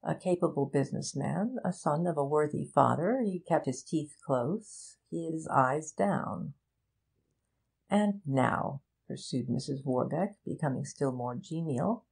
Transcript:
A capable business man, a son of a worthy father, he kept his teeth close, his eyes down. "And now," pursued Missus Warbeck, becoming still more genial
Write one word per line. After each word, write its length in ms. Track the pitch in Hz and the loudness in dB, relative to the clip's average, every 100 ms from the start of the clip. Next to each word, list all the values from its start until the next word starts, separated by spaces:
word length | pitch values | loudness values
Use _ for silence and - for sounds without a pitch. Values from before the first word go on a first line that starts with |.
A 120 | - | -4
capable 520 | 156 - 180 165 147 139 | -4 0 2 2 0 0
business 480 | 143 135 - - | 2 0 -2 -6
man, 440 | 139 127 151 214 262 | -4 -2 0 -2 -2
a 100 | - | -4
son 340 | 180 - 151 175 | -2 0 0 0
of 100 | 147 | 0
a 80 | |
worthy 400 | 139 151 151 147 | 2 2 2 0
father, 560 | 139 - 127 120 175 262 | 0 4 6 6 2 2
he 200 | 220 185 | 0 -2
kept 260 | - 160 151 | 0 0 0
his 160 | 127 | -6
teeth 340 | - 160 143 - | -2 -4 -4 -12
close, 720 | - 131 123 208 220 - - - _ | -2 0 0 -2 -6 -18 -18 -20 _
his 360 | 165 165 160 160 | -6 -4 -6 0
eyes 440 | 135 127 147 156 | 4 4 2 -4
down. 640 | - 196 185 - - - - _ _ _ _ _ _ _ _ _ _ _ _ _ | -2 0 2 -2 -6 -8 -12 _ _ _ _ _ _ _ _ _ _ _ _ _
"And 320 | 202 208 202 147 | 2 2 0 0
now," 560 | 135 123 - - 139 _ _ _ | 2 4 2 -2 -6 _ _ _
pursued 440 | 135 - 139 127 | -10 -4 -2 0
Missus 340 | 120 135 135 | -2 -2 -6
Warbeck, 580 | 139 127 123 147 196 - | 0 0 0 0 -2 -4
becoming 420 | - - 151 127 139 | -8 -2 0 -2 -4
still 260 | - 139 | -2 -2
more 240 | 127 123 123 | 0 -4 -6
genial 720 | - 160 165 123 175 233 _ | -6 -4 -2 0 0 -2 _